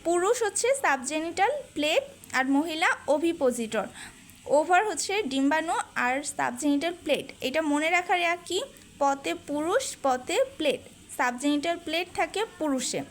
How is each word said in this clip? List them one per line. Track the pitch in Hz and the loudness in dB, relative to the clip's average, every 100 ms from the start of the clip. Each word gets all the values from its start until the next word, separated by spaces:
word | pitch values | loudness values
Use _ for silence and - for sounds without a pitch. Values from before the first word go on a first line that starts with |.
পুরুষ | - 349 370 494 | 2 2 4 2
হচ্ছে | 440 403 466 539 | 0 0 0 2
সাবজেনিটাল | 359 277 254 311 320 339 403 587 494 | 2 0 0 -4 -4 0 0 0 -6
প্লেট | - 294 349 539 - - 247 | -4 2 2 0 -16 -6 -2
আর | 262 277 | 2 2
মহিলা | 330 320 370 - - | 2 0 0 0 0
ওভিপোজিটর। | 294 330 330 269 247 226 220 196 - - - - - - 285 | 2 2 2 0 0 -2 -2 -4 -8 -18 -20 -20 -20 0 2
ওভার | 311 359 427 | 4 4 4
হচ্ছে | 330 - 392 403 | -2 -2 -2 0
ডিম্বাণু | 269 269 311 320 403 - - | 0 2 2 0 -4 -4 -2
আর | 247 262 294 - | -2 -2 -4 -4
সাবজেনিটাল | 269 240 294 285 330 349 | -4 0 0 2 0 -4
প্লেট। | - 247 - - - | -2 -2 -2 -6 -4
এটা | 285 320 | -2 0
মনে | 294 320 349 | 0 2 0
রাখার | 359 370 349 | 2 0 2
এক | 349 349 | -2 -4
কি? | 359 539 - - - | -6 -6 -14 -20 0
পতে | 277 277 320 339 - | 0 0 -2 -6 -4
পুরুষ, | 294 311 440 523 - | -4 0 0 -2 -4
পতে | 277 254 247 359 523 - | 0 0 0 0 0 0
প্লেট। | 302 214 - - - - | -2 -2 -6 -20 -20 -2
সাবজেনিটাল | 254 247 285 294 339 339 339 | -2 0 0 0 0 -4 -2
প্লেট | 320 359 - | -4 -4 -2
থাকে | 330 370 440 - | -2 -2 -4 -2
পুরুষে | 311 262 240 - 277 | -2 0 -2 -6 -8